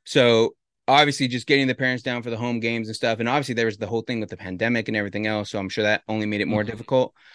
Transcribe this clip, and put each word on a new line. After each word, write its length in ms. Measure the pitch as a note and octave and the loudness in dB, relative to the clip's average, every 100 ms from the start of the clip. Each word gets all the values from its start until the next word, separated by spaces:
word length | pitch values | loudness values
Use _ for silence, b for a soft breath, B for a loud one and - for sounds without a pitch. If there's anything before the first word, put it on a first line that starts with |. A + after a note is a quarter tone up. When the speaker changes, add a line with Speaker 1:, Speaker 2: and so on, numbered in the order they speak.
| - | 0
Speaker 1:
So 500 | C#3+ A#2+ A2+ A#2 - _ _ - | 4 6 6 4 -2 _ _ 4
obviously 400 | C#3 D3 C3+ B2+ | 6 6 2 -2
just 200 | B2 - | -2 0
getting 180 | C#3 C3 | 2 2
the 80 | |
parents 300 | B2 C3 B2 | -2 -2 -4
down 180 | B2+ A#2+ | -4 -6
for 80 | A#2 | -6
the 80 | A2+ | -6
home 220 | A#2+ A#2 | -4 -2
games 280 | A2+ A#2 A2 | -2 -2 -6
and 80 | A2+ | -4
stuff. 240 | A#2+ A2+ | -2 0
And 80 | A#2 | 0
obviously 280 | C#3+ C3+ A#2 | 0 0 -2
there 100 | A2+ | -2
was 120 | G2+ | -2
the 100 | G2+ | -4
whole 160 | A2+ | -4
thing 160 | A#2+ A#2 | -4 -6
with 100 | G#2 | -6
the 80 | - | -8
pandemic 500 | F#2+ F#2 A2+ A#2+ A2 | -8 -2 0 0 -2
and 80 | A2 | -2
everything 300 | G2+ G2+ G#2+ | -4 -4 -2
else. 240 | G#2+ G#2 | -2 -4
So 80 | G#2+ | -6
I'm 100 | F#2+ | -4
sure 160 | - | 0
that 200 | G#2 G#2+ - | 2 0 -2
only 200 | A2 G#2+ | -4 -2
made 140 | G#2 | -2
it 60 | G#2 | 0
more 140 | G#2+ | 0
Speaker 2:
Mm-hmm. 80 | G#2+ | -2
Speaker 1:
difficult. 440 | A2 - C3 - _ B | -6 -2 0 0 _ B